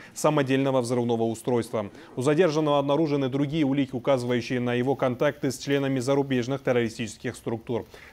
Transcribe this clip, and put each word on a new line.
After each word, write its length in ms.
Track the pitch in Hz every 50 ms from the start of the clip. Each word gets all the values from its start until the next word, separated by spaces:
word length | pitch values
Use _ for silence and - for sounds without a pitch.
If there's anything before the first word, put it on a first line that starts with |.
| - -
самодельного 680 | - - - 151 151 147 139 127 135 135 139 139 131 131
взрывного 420 | 120 117 127 123 120 120 117 113
устройства. 720 | 113 113 110 - - 135 123 117 107 - - 110 101 95 - - - - -
У 60 | 127
задержанного 580 | 123 151 147 160 190 160 147 160 156 147 147 143
обнаружены 480 | 139 143 139 156 165 143 143 139 135 127
другие 360 | 131 139 147 135 156 165 143
улики, 300 | 131 139 143 135 135 131
указывающие 640 | 117 - 143 139 123 120 123 123 120 117 - 131 123
на 160 | 123 123 120
его 220 | 123 123 135 131
контакты 560 | - 135 127 120 - 151 143 135 - 151 135
с 60 | 120 -
членами 420 | - 139 143 139 139 135 135 131
зарубежных 640 | 120 135 139 143 139 135 131 123 117 131 139 131 -
террористических 720 | 135 123 120 117 113 - - 117 101 - - - 120 -
структур. 500 | - - 127 117 113 - - 117 104 90 - - - - -